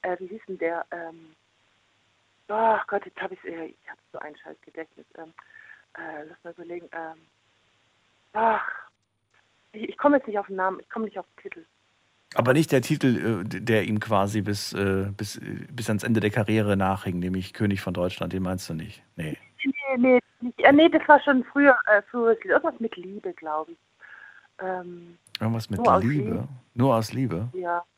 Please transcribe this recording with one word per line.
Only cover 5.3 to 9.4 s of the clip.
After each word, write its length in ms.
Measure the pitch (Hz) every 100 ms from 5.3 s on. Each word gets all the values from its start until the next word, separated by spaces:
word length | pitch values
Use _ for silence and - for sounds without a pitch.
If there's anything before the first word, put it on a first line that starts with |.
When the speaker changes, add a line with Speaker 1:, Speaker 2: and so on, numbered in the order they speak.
| - _ - - - _ -
Speaker 1:
äh, 260 | 165 151 156
lass 100 | 175
mal 80 | 170
überlegen, 360 | 170 170 175 170
ähm, 260 | 165 160 160 160 _ _ _ _ _ _ _ _ _ _
ach, 320 | 214 226 214 - - - _ _ _ _ _